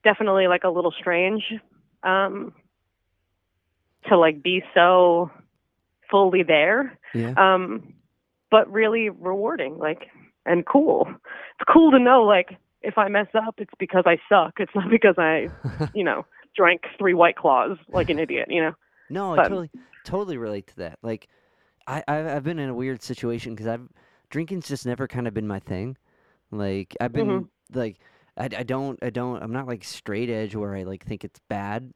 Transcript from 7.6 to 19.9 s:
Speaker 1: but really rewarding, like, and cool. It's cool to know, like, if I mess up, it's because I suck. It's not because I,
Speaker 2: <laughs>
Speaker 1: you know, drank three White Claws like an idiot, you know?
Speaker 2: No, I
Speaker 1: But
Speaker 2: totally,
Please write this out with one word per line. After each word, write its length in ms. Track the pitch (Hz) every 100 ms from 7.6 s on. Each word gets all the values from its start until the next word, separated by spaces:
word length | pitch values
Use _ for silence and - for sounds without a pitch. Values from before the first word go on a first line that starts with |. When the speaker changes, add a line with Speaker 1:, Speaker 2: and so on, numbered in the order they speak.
| 185 110 - - _ _ _ _ _
Speaker 1:
but 200 | 220 -
really 380 | 202 220 226 214
rewarding, 680 | 170 180 196 220 330 135 160
like, 300 | 156 156 - _ _ _ -
and 200 | 175 -
cool. 420 | 285 311 - -
It's 600 | - - - - - -
cool 200 | 339 320
to 80 | 262
know, 240 | 247 254
like, 340 | 214 196 180 185 _ _
if 160 | 208 214
I 120 | 202
mess 180 | 202 202 220
up, 200 | 220 -
it's 140 | 202 -
because 240 | 190 185 180
I 100 | 165 -
suck. 240 | 202 165 -
It's 140 | 190 208
not 140 | 185
because 260 | 226 208 180
I, 320 | 160 160 113 -
Speaker 2:
<laughs> 300 | 131 - 151
Speaker 1:
you 100 | 214
know, 220 | 170 110 - _ _ -
drank 260 | 175 180 - -
three 160 | 196
White 240 | 175 170 -
Claws 400 | 156 131 123 180 _
like 200 | 180 160
an 100 | 156
idiot, 280 | 160 139 117
you 100 | 170
know? 120 | 160 156 _ _ _
Speaker 2:
No, 240 | 165 196
I 40 | 175
Speaker 1:
But 40 |
Speaker 2:
totally, 300 | 180 190 160 - _